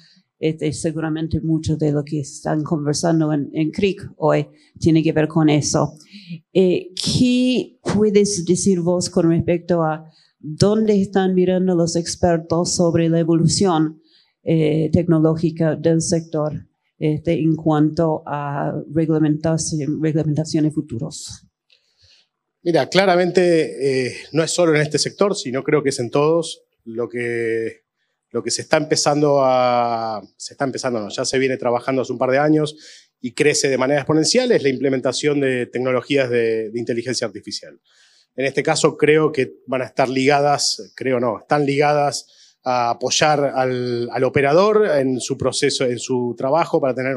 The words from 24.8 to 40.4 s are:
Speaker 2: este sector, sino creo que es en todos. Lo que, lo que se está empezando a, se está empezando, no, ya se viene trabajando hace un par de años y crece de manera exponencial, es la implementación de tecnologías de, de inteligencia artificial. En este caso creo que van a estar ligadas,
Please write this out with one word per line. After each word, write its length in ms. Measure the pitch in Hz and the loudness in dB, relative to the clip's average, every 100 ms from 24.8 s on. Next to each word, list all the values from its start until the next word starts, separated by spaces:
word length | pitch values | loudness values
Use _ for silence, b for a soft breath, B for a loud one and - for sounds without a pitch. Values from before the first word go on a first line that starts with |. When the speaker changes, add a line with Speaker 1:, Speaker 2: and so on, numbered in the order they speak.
Speaker 2:
este 160 | 151 143 | 2 -2
sector, 360 | 127 - 202 | -4 0 0
sino 300 | 190 131 131 | 0 -4 -4
creo 180 | 151 147 | 0 2
que 60 | 139 | 2
es 100 | 135 | -2
en 100 | 117 | -2
todos. 540 | 143 151 170 160 - _ _ | 0 2 2 -2 -10 _ _
Lo 240 | 113 113 113 | -12 -8 -6
que, 760 | 120 120 117 113 113 113 - _ _ _ _ _ | -6 -4 -4 -2 -2 -4 -10 _ _ _ _ _
lo 120 | 117 | -6
que 80 | 113 | -4
se 120 | - | -6
está 140 | - 160 | -2 -2
empezando 640 | 151 160 160 147 147 143 | 0 0 0 2 2 2
a, 800 | 131 127 123 120 120 117 113 104 95 _ | 2 2 2 2 0 -2 -4 -8 -12 _
se 180 | - | -18
está 100 | - | -6
empezando, 360 | 135 120 131 117 | -6 -4 -4 -4
no, 80 | 101 | -6
ya 160 | 131 | -6
se 140 | 127 131 | -2 0
viene 180 | 131 127 | 0 0
trabajando 460 | 123 120 135 131 | 0 0 0 -2
hace 100 | 120 | -2
un 60 | 123 | -2
par 120 | 127 | 0
de 80 | 135 | 2
años 380 | 151 156 151 B B B B _ | 4 2 0 B B B B _
y 120 | 123 | -10
crece 360 | - 147 139 143 | 0 2 2 0
de 100 | 127 | 0
manera 220 | 131 147 | 2 0
exponencial, 500 | 131 156 151 240 254 | 2 0 2 2 2
es 100 | 175 | 2
la 60 | 139 | 2
implementación 720 | 127 135 131 131 - 147 143 | 0 -2 0 -2 -2 -2 0
de 260 | 135 127 120 | 0 -2 -4
tecnologías 600 | 120 131 127 - 139 123 | -4 -2 -2 0 0 2
de, 420 | 120 113 110 110 | 0 0 -2 -4
de 80 | 117 | -6
inteligencia 480 | 120 120 123 117 113 | -4 -4 -4 -6 -6
artificial. 540 | 98 101 - 80 73 b b b b b - | -8 -14 -14 -14 -20 b b b b b -6
En 80 | |
este 180 | 135 143 | -4 -2
caso 340 | 147 147 156 - | -2 0 0 2
creo 360 | 147 156 156 | 2 4 2
que 220 | 135 127 - - | 0 -4 -8 -6
van 160 | 131 | -6
a 40 | 123 | -4
estar 220 | - 127 | -2 0
ligadas, 840 | 131 135 143 | 2 2 2